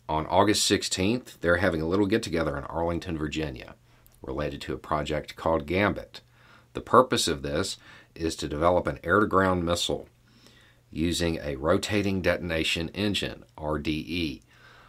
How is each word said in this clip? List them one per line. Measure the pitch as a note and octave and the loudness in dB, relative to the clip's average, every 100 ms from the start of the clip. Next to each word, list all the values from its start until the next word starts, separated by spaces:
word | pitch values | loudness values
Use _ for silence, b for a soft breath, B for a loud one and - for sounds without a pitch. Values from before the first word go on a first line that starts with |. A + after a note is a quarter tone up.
| - | -4
on | D#2 D#2 | -4 2
August | F#2 G#2 G2 - | 6 6 4 4
sixteenth, | G2 - - F#2 B2 - - | 2 2 0 0 0 -4 -2
they're | E2+ F2 | 2 4
having | F#2+ E2 | 2 2
a | D#2+ | 0
little | F#2+ G2+ | 2 2
get-together | A2+ G#2+ E2 D#2 C#2+ | 0 0 -2 -2 -4
in | |
Arlington, | C#2 D#2+ E2+ E2+ - D#2+ | -6 -2 -2 -2 -4 -4
Virginia, | D2+ D2 D2+ B1+ - - b b b _ | -4 -4 -6 -8 -14 -20 b b b _
related | - C2 D2 C2+ | -10 -6 -6 -6
to | - | -8
a | C2 | -8
project | - D2+ D2 D2+ - - | -4 -2 -2 -4 -6 -4
called | E2 E2 C#2+ | 0 0 0
Gambit. | F2+ G#2 C2+ - - b b b b b | 2 2 0 -8 -16 b b b b b
The | B1 | -12
purpose | - A2+ B2+ A#2+ - | 4 6 6 2 0
of | D2+ | -2
this | C#2+ D2+ F#2+ - B B B - | -2 -2 -2 -6 B B B -6
is | E2 - | -6 -4
to | D2+ | -6
develop | D2 E2+ F2+ D#2 | 0 2 4 0
an | C#2 | -4
air-to-ground | E2 G2 G#2 F#2 F#2+ F2+ E2 | 0 2 4 4 4 2 0
missile | E2+ - D2 - _ b b b b b b _ | 0 -2 -4 -8 _ b b b b b b _
using | - E2 E2+ E2+ D#2 | -4 -2 0 -2 -2
a | D2 C2+ | -6 -2
rotating | D2 F#2+ - G#2 G2+ F#2+ | 2 2 2 0 0 0
detonation | F2 F2 F2 D#2+ D#2+ - D#2+ | 0 0 0 -2 0 -2 -4
engine, | - G#2 F#2 C2 - - - | -4 -2 -2 -4 -8 -16 -8
R | D2+ D2+ | -4 -2
D | D2+ | -2
E. | D#2 - F2 D#2 - B B B B | -4 -4 -4 -4 -6 B B B B